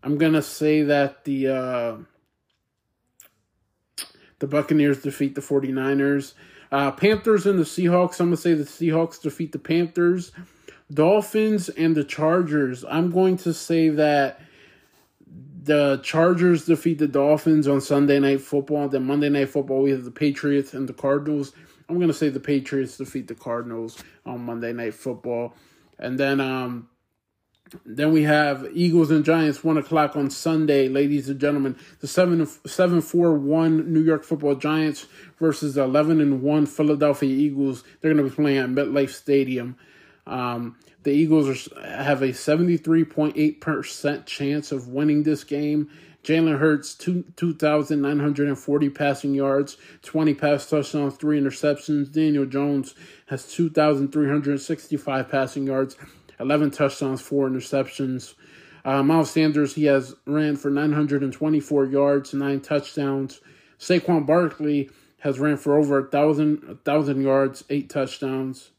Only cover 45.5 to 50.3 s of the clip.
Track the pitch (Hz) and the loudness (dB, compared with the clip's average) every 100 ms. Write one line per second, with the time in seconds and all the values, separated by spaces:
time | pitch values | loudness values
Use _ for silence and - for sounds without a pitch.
45.5 | 143 147 151 147 - - _ - 160 165 | -4 -2 -2 -4 -10 -20 _ -2 0 2
46.5 | 143 156 147 - - - 180 - - 170 | 2 2 0 -4 -10 -4 -4 -6 -4 -4
47.5 | 147 151 151 143 151 139 147 147 143 143 | 0 0 0 0 -2 0 0 0 0 -2
48.5 | 135 - 143 143 139 143 135 143 139 139 | -2 -2 0 0 -2 -2 -2 -2 -2 0
49.5 | 135 143 - - - - 160 156 | 0 -2 -8 -20 -20 -6 0 0